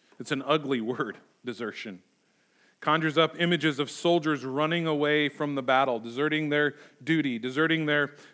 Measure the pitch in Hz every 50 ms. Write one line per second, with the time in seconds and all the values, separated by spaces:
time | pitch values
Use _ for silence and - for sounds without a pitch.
0 | _ _ _ - 127 - 147 135 131 127 151 160 143 135 139 120 110 113 127 113
1 | 123 107 95 - - _ _ _ - 123 113 - 120 107 95 - - 110 95 87
2 | _ _ _ _ _ _ _ _ _ _ _ _ _ _ _ - - 151 151 160
3 | 160 160 139 156 160 156 - - 175 170 175 160 143 160 143 123 147 - - -
4 | - 175 170 170 151 156 151 135 120 135 131 143 151 156 165 170 165 160 151 147
5 | 147 147 151 151 151 143 - - 156 147 143 139 131 127 131 131 135 131 120 113
6 | 110 117 117 127 147 151 151 156 156 147 147 147 147 147 147 - - - _ -
7 | 127 139 165 160 139 139 120 113 113 131 127 143 160 160 165 160 156 151 147 147
8 | 143 139 - - - -